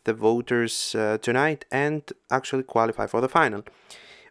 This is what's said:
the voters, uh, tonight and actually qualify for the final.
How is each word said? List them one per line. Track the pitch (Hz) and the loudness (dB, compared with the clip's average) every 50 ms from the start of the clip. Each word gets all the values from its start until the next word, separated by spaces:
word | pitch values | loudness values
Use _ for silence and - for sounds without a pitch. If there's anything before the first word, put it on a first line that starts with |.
| - | -4
the | 113 110 | -2 -2
voters, | 110 107 110 117 120 120 - 127 120 117 113 - - - - - | 2 4 4 4 2 2 0 0 0 0 0 -2 -4 -6 -4 -2
uh, | 113 110 107 110 110 | -2 0 0 0 0
tonight | - 120 117 127 143 160 156 143 - - | 0 0 2 2 2 0 0 -4 -6 -6
and | - 135 143 147 156 151 - - - - _ - | -2 -2 0 0 -2 -4 -6 -10 -16 -18 _ -2
actually | 131 131 131 - - 131 131 | -2 -2 0 -2 -4 -4 -4
qualify | - - 117 113 113 110 - 107 | 0 0 2 2 2 0 -4 -6
for | - - 117 | -4 -2 -2
the | 127 127 | 0 2
final. | - 170 156 120 104 104 - - - _ _ - - - - - - - - - | 2 2 2 2 0 -4 -8 -14 -20 _ _ -20 -20 -20 -20 -20 -20 -20 -20 -12